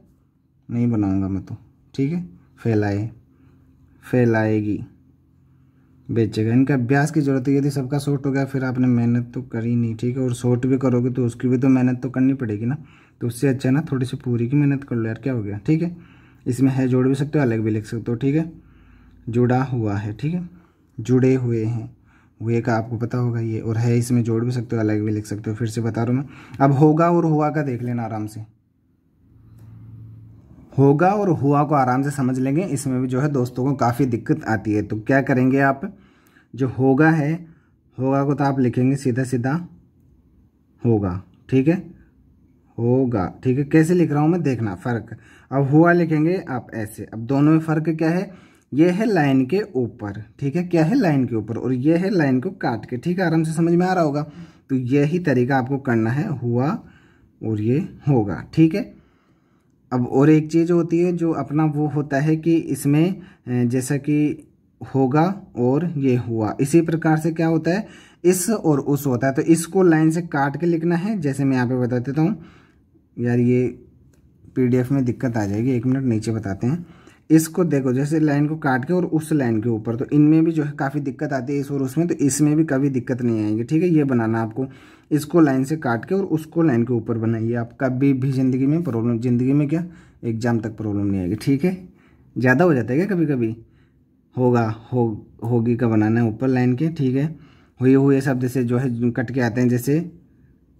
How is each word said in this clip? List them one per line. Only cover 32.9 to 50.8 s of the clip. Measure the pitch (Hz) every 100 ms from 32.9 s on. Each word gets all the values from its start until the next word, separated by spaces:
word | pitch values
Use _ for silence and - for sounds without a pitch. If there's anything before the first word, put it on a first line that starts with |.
| 127
भी | 127
जो | 127
है | 147
दोस्तों | 139 123 127
को | 135 131
काफ़ी | 120 123 135
दिक्कत | 113 - 147 -
आती | 110 107
है, | 104
तो | 101 110
क्या | 110 135
करेंगे | 127 127 131 135
आप, | 139 135 214 - - _ _ _ _
जो | 117 131
होगा | 95 135 131 156
है, | 160 143 170 - - _ _ _ -
होगा | 131 139
को | 139
तो | 139
आप | 139 131
लिखेंगे | 123 127 127 139
सीधा | 135 120
सीधा | 127 123 131 160 175 - _ _ _ _ _ _ _ _ _ _
होगा, | 120 110 95 92 - _ -
ठीक | 131 139
है, | 180 - - _ _ _ _ _ _ _ -
होगा, | 117 131 127 110 87 -
ठीक | 127 127
है। | 143
कैसे | 160 156
लिख | 180 147
रहा | 147
हूँ | 156
मैं, | 180
देखना | 139 117 107 87
फ़र्क। | 123 113 - - - - -
अब | - 135
हुआ | 151 170
लिखेंगे | 175 160 151 160 185 -
आप | 127 - 117
ऐसे, | 101 -
अब | 101 113 117
दोनों | 139 147
में | 160
फ़र्क | 160 156 160
क्या | 160 160
है, | 180 - - - _ _
ये | 131 175
है | 180 226
लाइन | 185 143 135 127
के | 190 214
ऊपर, | 127 113 - 104 104 - -
ठीक | 143 170
है, |
क्या | 175 170